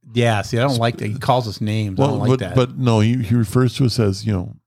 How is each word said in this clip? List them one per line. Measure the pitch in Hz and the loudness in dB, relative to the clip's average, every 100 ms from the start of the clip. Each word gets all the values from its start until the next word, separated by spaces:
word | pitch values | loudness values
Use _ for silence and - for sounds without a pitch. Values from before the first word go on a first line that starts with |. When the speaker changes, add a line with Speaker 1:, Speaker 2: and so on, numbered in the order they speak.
| - | -4
Speaker 1:
Yeah, | 117 117 107 | 0 0 0
see, | 98 117 | -2 -2
I | 135 | 0
don't | 123 | 0
like | 117 113 | 0 -2
that. | 104 | -6
He | 110 | -6
calls | - 127 110 | 0 0 0
us | 95 | -6
names. | 107 110 107 95 | -4 -2 -2 0
I | |
Speaker 2:
Well, | 139 | 0
Speaker 1:
don't | 131 | 0
like | 120 | 0
Speaker 2:
but, | 127 | 0
Speaker 1:
that. | 92 110 | 0 0
Speaker 2:
but | 123 - | 0 0
no, | 127 110 | 2 4
he, | 107 123 | 4 0
he | 107 120 | 0 0
refers | 110 127 127 - | 2 2 2 2
to | 131 | 0
us | 113 | 2
as, | 107 98 110 | 0 0 -2
you | |
know, | 98 90 - | -2 -4 -12